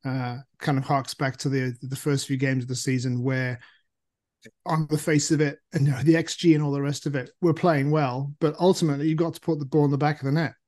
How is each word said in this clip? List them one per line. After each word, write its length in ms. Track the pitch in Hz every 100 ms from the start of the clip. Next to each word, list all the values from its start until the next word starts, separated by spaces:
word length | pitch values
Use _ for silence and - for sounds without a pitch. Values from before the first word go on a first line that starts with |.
| 135
uh, 320 | 131 123 123 - _
kind 180 | - 135
of 60 |
harks 300 | 131 143 127
back 240 | - 139 -
to 120 | 143
the, 240 | 135 127 123
the 140 | 127 131
first 320 | - 139 -
few 100 | 135
games 260 | 135 131
of 40 | 123
the 80 | 123
season 480 | - 131 127 123
where 360 | 123 131 127 120 - _ _ _ _ _ _ _ - _ -
on 220 | 160 151
the 80 | 147
face 340 | - 151 -
of 80 | 156
it, 200 | 147 147 _
and, 140 | 165 143
you 60 |
know, 80 | 123
the 140 | 143 165
X 180 | 160 -
G 180 | 170
and 100 | 156
all 80 | 147
the 100 | 143
rest 240 | 139 139 156
of 100 | 139
it, 140 | 120 _
we're 120 | 175
playing 380 | 156 185 151 139
well, 420 | 156 135 123 143 147
but 160 | 160 156
ultimately 480 | 175 190 165 139 156
you've 100 | 156
got 160 | 165
to 80 | -
put 180 | - 156
the 60 | 139
ball 200 | 156 147
in 60 |
the 60 | 139
back 220 | 131 -
of 60 | 135
the 60 |
net 220 | 147 147 -